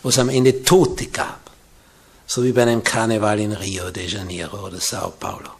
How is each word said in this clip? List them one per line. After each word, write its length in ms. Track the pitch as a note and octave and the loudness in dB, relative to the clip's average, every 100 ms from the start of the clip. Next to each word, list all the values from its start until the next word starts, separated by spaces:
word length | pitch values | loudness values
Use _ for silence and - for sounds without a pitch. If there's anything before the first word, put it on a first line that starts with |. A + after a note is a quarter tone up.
wo 60 | C3 | 2
es 100 | C3 | 2
am 100 | B2+ | 4
Ende 320 | C3 B2+ B2+ | 6 4 4
Tote 460 | - F3+ - - - | 4 6 6 0 -8
gab, 420 | - - - - - _ _ _ _ _ _ - | -6 -6 -8 -20 -20 _ _ _ _ _ _ -8
so 160 | - | -2
wie 80 | B2 | 2
bei 100 | B2 | 4
einem 220 | A#2 A#2 | 4 2
Karneval 560 | A2 A#2+ A2+ A2 G#2 G#2+ | 0 0 0 2 2 0
in 140 | G#2 | -2
Rio 360 | G#2 G2 F#2+ F2+ | -4 -6 -6 -8
de 160 | F#2 F2+ | -8 -8
Janeiro 640 | G2+ F#2 F2 E2 G2+ F#2+ | -8 -8 -10 -10 -10 -12
oder 120 | F2+ | -6
Sao 300 | - - F2 | -6 -4 -8
Paulo 400 | - - F2+ - | -8 -10 -10 -16